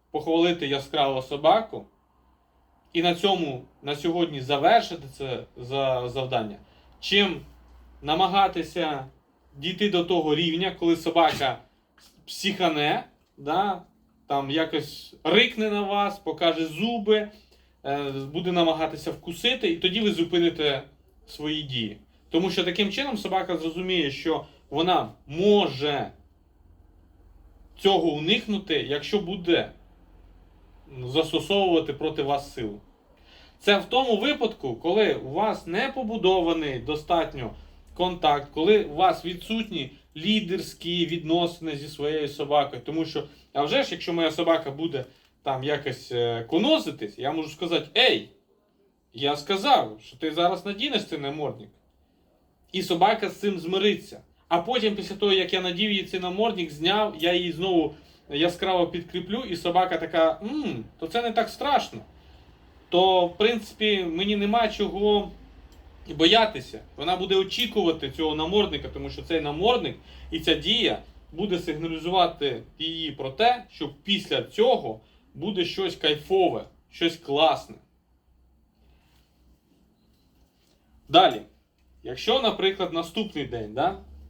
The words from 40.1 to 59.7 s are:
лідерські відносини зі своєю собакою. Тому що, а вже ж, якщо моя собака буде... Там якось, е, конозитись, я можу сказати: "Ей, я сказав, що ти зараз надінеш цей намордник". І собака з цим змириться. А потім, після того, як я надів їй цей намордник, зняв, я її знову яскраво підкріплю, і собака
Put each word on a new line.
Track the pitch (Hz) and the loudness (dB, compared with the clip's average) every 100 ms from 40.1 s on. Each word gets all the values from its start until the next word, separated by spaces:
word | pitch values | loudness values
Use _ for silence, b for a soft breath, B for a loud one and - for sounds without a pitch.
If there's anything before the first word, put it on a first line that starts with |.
| 151 | -6
лідерські | 170 214 170 185 - - 165 175 156 | 0 0 0 -4 -6 -10 -4 -2 -2
відносини | 170 151 170 170 - 160 143 | -2 0 2 0 -4 -8 -8
зі | 147 | -10
своєю | - 147 156 147 | -6 -4 -2 -4
собакою. | - 143 147 139 127 - | -4 0 2 2 -4 -6
Тому | 160 160 | -4 -4
що, | 147 - B B | -6 -8 B B
а | 139 | -2
вже | 147 262 | 0 2
ж, | - | 0
якщо | 170 - | -4 -4
моя | 170 160 | 0 0
собака | 160 165 160 139 | 0 2 2 0
буде... | 139 165 131 - b b _ | -6 -4 -4 -8 b b _
Там | 143 131 | -4 -2
якось, | 139 147 143 120 - | -2 -2 -4 -8 -6
е, | 120 117 117 113 | -2 0 -2 0
конозитись, | 165 262 311 165 131 107 - | 2 4 2 0 -8 -10 -6
я | 131 | -4
можу | 160 151 | -4 -6
сказати: | - 170 160 - 214 | -6 -2 -2 0 2
"Ей, | 254 117 - _ _ _ _ _ _ _ _ | 2 2 -6 _ _ _ _ _ _ _ _
я | 117 143 147 | -4 -2 -2
сказав, | - - 285 254 110 - | -2 -2 4 4 2 -8
що | - - | -20 -8
ти | 160 | -4
зараз | 156 175 180 202 | 0 0 0 -6
надінеш | 202 285 226 - | -6 -4 -4 -4
цей | 151 | -8
намордник". | 143 151 139 110 104 _ _ _ _ _ _ _ _ _ _ | -6 -6 -8 -8 -16 _ _ _ _ _ _ _ _ _ _
І | 185 | -4
собака | 170 170 196 220 196 | -2 4 4 4 -2
з | - | -2
цим | 202 180 | -2 -2
змириться. | 160 190 202 196 - - - _ - | -2 2 2 0 -6 -20 -20 _ -2
А | 175 | 0
потім, | 196 247 214 202 | 0 0 0 0
після | 170 196 | -6 0
того, | 202 | 2
як | 190 180 | 4 2
я | 190 | 0
надів | 185 175 208 | 0 0 0
їй | 196 | 0
цей | 175 185 | -2 -6
намордник, | 180 185 226 180 160 | -4 0 0 0 -6
зняв, | 143 165 208 214 160 | -2 0 2 0 0
я | 170 | 0
її | 180 180 | 2 0
знову | 156 190 175 147 B B B - | -2 2 2 2 B B B -6
яскраво | 147 175 175 185 185 170 | 0 0 0 0 2 0
підкріплю, | 175 - 180 175 226 | -2 -8 -8 -4 -6
і | 240 190 | -4 -4
собака | 180 | 0